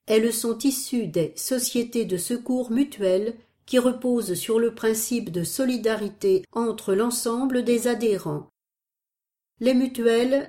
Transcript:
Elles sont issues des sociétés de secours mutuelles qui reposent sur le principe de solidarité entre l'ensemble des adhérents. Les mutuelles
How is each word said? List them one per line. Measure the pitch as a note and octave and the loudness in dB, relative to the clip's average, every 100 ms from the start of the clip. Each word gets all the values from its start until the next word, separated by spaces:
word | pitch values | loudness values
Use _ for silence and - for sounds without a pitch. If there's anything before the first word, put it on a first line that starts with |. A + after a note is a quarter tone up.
| - | 0
Elles | A3 A3+ | 2 2
sont | A3+ A#3 A3+ | 0 -2 0
issues | C#4 C4+ - B3 F#3+ | 0 -2 -2 -4 -2
des | F3 D3+ | -2 -2
sociétés | - - B3+ A#3+ A#3+ A#3 A#3+ | -4 -4 -2 0 -2 -2 -2
de | F#3+ F3+ | -2 -2
secours | - A#3+ A#3+ B3+ A#3+ | -2 -4 -2 -2 0
mutuelles | A3+ C#4+ - F#3+ F#3 A3 A3+ _ _ - | 0 0 0 2 2 0 -8 _ _ 0
qui | B3+ | 2
reposent | B3+ B3 B3+ A#3+ G3 | 4 2 0 0 0
sur | F3+ - A3+ | -4 0 2
le | A#3 A3 | 2 0
principe | A3+ A3 - A#3 G3 | 0 0 -2 -4 -2
de | F3 | -4
solidarité | E3+ - C4 B3 A3 A3 G3+ - G3 F#3 - | -4 -2 0 0 0 0 -4 -2 2 2 0
entre | A#3 A#3 A3 - | -4 -2 -2 0
l'ensemble | F#3+ A#3 A#3+ A#3+ A#3 C4+ B3 | 0 0 -2 -2 -2 0 0
des | A#3+ A#3+ A#3+ | 2 2 2
adhérents. | A3+ A3+ F#3+ E3+ D3 - _ _ _ _ _ _ _ _ _ _ - | 0 0 0 -2 -8 -10 _ _ _ _ _ _ _ _ _ _ -2
Les | A#3 | 2
mutuelles | B3+ C4 A#3 A#3 A3+ B3 C#4 | 2 2 0 2 4 2 0